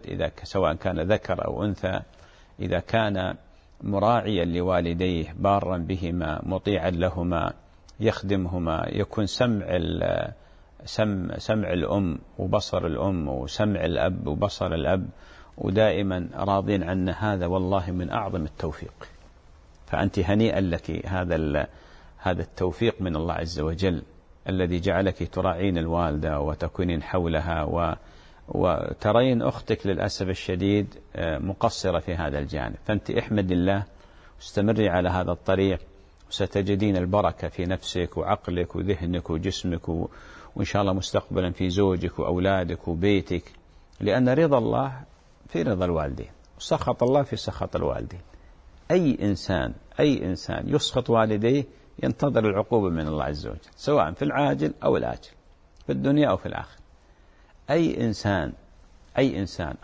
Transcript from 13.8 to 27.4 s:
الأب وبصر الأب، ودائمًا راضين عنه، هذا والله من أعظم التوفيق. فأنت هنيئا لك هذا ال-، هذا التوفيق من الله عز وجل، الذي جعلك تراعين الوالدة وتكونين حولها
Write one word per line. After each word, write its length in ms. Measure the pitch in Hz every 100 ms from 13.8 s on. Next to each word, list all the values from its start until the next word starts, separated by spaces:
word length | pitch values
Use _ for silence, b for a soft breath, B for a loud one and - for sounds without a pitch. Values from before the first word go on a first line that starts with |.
الأب 420 | 82 82 92 92 -
وبصر 480 | 73 101 - 92
الأب، 340 | 82 69 95 - - B B B -
ودائمًا 680 | 104 95 110 87 98 90 85
راضين 480 | - 98 98 98 101
عنه، 300 | 85 92 90
هذا 340 | 85 107 98 87
والله 440 | 95 90 98 92
من 200 | 90 87
أعظم 340 | 110 98 95
التوفيق. 640 | 76 - 80 - - - - - - - - - - - -
فأنت 320 | - 98 101
هنيئا 420 | 87 104 113 -
لك 460 | 95 85 - 80 -
هذا 300 | 92 90 82
ال-، 300 | 76 71 - B B B B B
هذا 240 | 95 87
التوفيق 520 | 87 - 90 - 113 -
من 160 | 92 78
الله 180 | 85
عز 260 | 82 82 82
وجل، 420 | 76 85 95 82 - - - - -
الذي 320 | 92 90 87
جعلك 540 | 90 87 98 - 85
تراعين 440 | - 92 85 98 85
الوالدة 640 | 80 85 82 76 78 73
وتكونين 640 | 73 76 82 - 87 82
حولها 600 | - 92 85 80